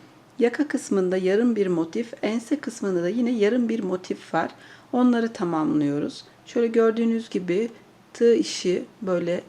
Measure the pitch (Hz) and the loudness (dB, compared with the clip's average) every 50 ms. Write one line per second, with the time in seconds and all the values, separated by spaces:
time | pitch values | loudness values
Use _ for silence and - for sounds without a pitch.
0 | - - - - - - - - 233 233 233 - 285 302 - 247 - - 208 196 | -20 -20 -20 -20 -20 -14 -2 0 0 2 2 0 -2 -2 -2 -4 -4 0 0 0
1 | 185 180 185 190 185 185 190 208 240 247 226 208 202 185 180 165 165 165 - 214 | 2 2 0 0 2 2 2 4 4 2 2 2 0 0 0 0 0 -2 -4 -6
2 | 240 - - - - 208 214 233 233 - 302 294 - 254 - - - 202 185 175 | -6 -6 -6 -6 -4 -4 -4 -4 -4 -2 -4 -4 -4 -6 -8 -6 -4 -2 -2 0
3 | 170 175 208 240 247 233 254 226 202 208 240 254 240 226 226 226 - 185 180 185 | 0 0 0 0 0 0 2 2 2 2 2 2 2 0 0 -2 -2 -2 -4 -4
4 | - - 196 - - - - 160 165 - - - - - - - - - - 247 | -4 -6 -8 -8 -6 -4 -2 -2 -2 -2 -6 -12 -20 -20 -20 -20 -12 -4 0 2
5 | 254 247 240 233 226 226 226 - 196 175 170 156 156 151 156 151 147 143 143 147 | 4 4 4 2 0 -2 -4 -4 -4 -2 0 0 0 0 0 0 0 0 0 -2
6 | 151 - - - - - - - - - - 240 233 233 226 233 226 226 220 226 | -4 -6 -8 -10 -16 -20 -20 -20 -16 -6 -2 0 0 2 4 4 4 4 4 2
7 | 233 233 226 226 220 - - 202 180 175 170 170 226 233 - - - - - - | 2 0 0 0 -2 -4 -6 -4 -2 -2 0 0 -2 -4 -6 -12 -20 -20 -20 -20
8 | _ _ - - 233 - 113 110 104 - - - - 185 175 - 254 - - - | _ _ -4 2 4 4 6 4 2 0 -4 -4 -2 -2 -2 -2 -4 -6 -12 -10
9 | - 185 185 175 175 170 175 180 - | -4 -2 -2 0 0 -2 -2 -4 -6